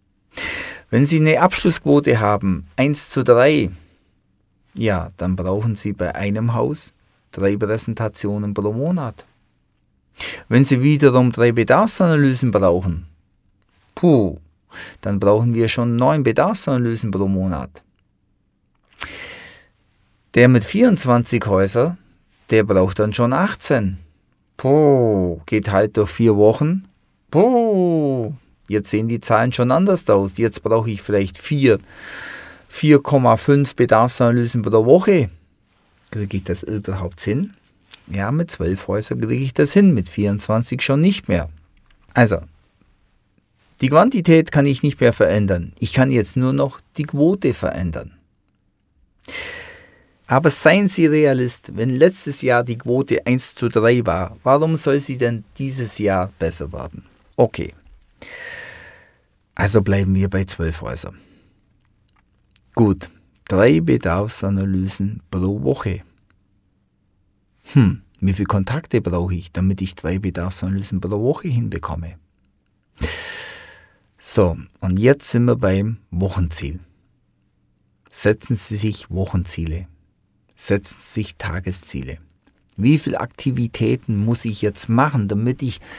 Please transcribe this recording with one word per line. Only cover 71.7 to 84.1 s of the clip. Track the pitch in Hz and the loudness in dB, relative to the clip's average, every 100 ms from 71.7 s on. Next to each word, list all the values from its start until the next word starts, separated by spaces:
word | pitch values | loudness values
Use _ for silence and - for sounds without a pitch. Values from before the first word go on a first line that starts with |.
| - - 76 85 - _ _ _ _ _ _ _ - - - - - - - - - _ _ _ _ | -6 -8 -10 -10 -16 _ _ _ _ _ _ _ -8 -8 -8 -12 -14 -16 -18 -20 -20 _ _ _ _
So, | - - 90 85 - _ | -4 0 0 -2 -10 _
und | 95 92 | -4 2
jetzt | 120 139 - | 2 2 -2
sind | 120 120 | 0 0
wir | 120 | 2
beim | 98 98 107 110 _ | 0 0 -2 -6 _
Wochenziel. | 87 92 95 82 - 69 87 - _ _ _ _ _ _ _ _ _ _ _ _ | -4 -4 -2 -4 -4 -8 -12 -16 _ _ _ _ _ _ _ _ _ _ _ _
Setzen | - 104 107 - 117 | -2 0 0 -2 -4
Sie | - 104 | -4 -4
sich | 107 101 - | -4 -6 -8
Wochenziele. | 87 92 92 - - 82 85 92 _ _ _ _ _ _ - | -6 -4 -4 -4 -6 -6 -8 -10 _ _ _ _ _ _ -12
Setzen | - 101 - - | -4 -2 -4 -12
Sie | - 107 | -10 -8
sich | 101 - | -8 -10
Tagesziele. | 101 90 92 90 - - 65 78 _ _ _ _ _ - | -10 -8 -6 -8 -8 -10 -12 -14 _ _ _ _ _ -2
Wie | 117 151 | 2 2
viele | - - | 0 -6
Aktivitäten | 127 - 135 123 117 - 117 123 - | -8 -6 -4 -2 -4 -2 -2 -2 -2